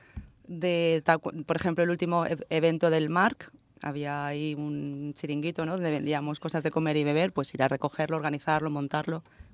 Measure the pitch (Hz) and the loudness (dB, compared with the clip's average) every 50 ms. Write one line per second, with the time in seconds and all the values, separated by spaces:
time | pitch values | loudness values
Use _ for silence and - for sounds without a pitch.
0 | - - - - - - - _ _ - 175 165 175 180 175 170 170 165 165 156 | -20 -18 -16 -16 -16 -16 -20 _ _ -14 -8 -2 0 2 2 4 4 4 2 4
1 | 147 - 165 160 - - - 160 151 - 165 165 - 180 165 170 170 175 175 170 | 4 4 4 4 2 -4 -6 -4 -2 -2 0 0 0 0 2 2 2 2 2 0
2 | 180 170 170 170 165 - 165 - - - 160 160 156 165 165 160 170 165 160 160 | 0 0 2 2 2 0 -2 -4 -4 -2 2 4 4 4 4 4 4 4 4 4
3 | 156 151 170 180 196 233 - - - - - - _ _ _ - - 147 139 147 | 2 2 2 4 4 2 2 -2 -14 -20 -20 -20 _ _ _ -10 -8 -6 -6 -6
4 | 147 143 143 147 143 143 147 147 151 156 151 147 147 151 147 143 143 143 143 139 | -6 -6 -4 -4 -4 -4 -4 -4 -4 -4 -4 -4 -4 -4 -4 -4 -6 -6 -6 -8
5 | 147 147 143 - - 147 147 147 147 170 170 - 160 160 180 190 175 160 151 143 | -8 -8 -8 -8 -6 -4 -4 -2 -2 -4 -2 -2 -4 -2 -2 -2 0 0 0 0
6 | 147 147 151 143 147 147 147 - - 160 - 165 147 156 - 165 160 156 151 151 | 0 0 -2 -2 -2 -4 -6 -6 -6 -4 -2 -2 -2 0 0 0 0 2 2 2
7 | 147 147 147 156 180 190 - - 139 - - - 131 131 135 135 - 143 - - | 2 2 4 2 2 2 0 -2 -4 -2 0 2 2 2 2 0 -2 -2 -2 -2
8 | 156 151 160 156 151 147 147 143 - 160 156 156 156 156 147 147 143 135 - 151 | -2 0 -2 -2 -2 -2 -4 -2 0 0 2 2 2 0 -2 -2 -4 -2 -2 -2
9 | 156 - 165 160 - - _ - - - | -2 -2 -4 -6 -8 -12 _ -20 -20 -18